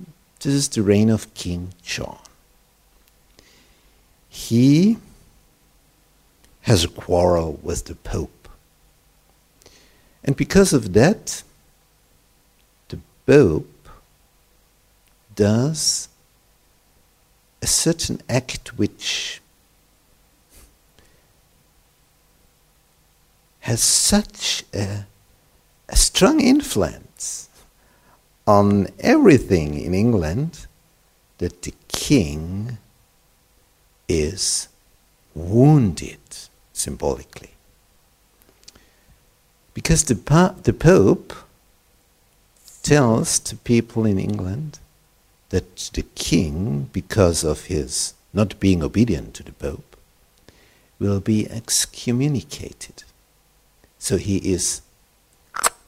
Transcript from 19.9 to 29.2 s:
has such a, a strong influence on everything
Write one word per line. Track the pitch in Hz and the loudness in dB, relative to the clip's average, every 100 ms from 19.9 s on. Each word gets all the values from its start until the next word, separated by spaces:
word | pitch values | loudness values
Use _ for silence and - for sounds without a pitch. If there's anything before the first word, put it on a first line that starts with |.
| _ _ _ _ _ _ - _ _ _ _ _ _ _ _ _ _ _ _ _ _ _ _ _ _ _ _ _ _ _ _ _ _ _ _ _ _ | _ _ _ _ _ _ -20 _ _ _ _ _ _ _ _ _ _ _ _ _ _ _ _ _ _ _ _ _ _ _ _ _ _ _ _ _ _
has | - 117 | -6 -2
such | - - - 202 - - - - - | 0 0 2 0 0 -6 -6 -6 -8
a, | - 98 104 101 _ _ _ _ _ _ _ - | -8 -6 -8 -12 _ _ _ _ _ _ _ -4
a | - | 0
strong | - - 190 311 | 0 2 2 4
influence | 240 285 285 - 82 55 - - - - - _ _ _ _ _ _ _ _ _ - | 4 2 2 -2 -2 -4 -18 -16 -12 -12 -16 _ _ _ _ _ _ _ _ _ 2
on | 104 101 101 92 - | 4 6 2 0 -2
everything | - 302 | 2 4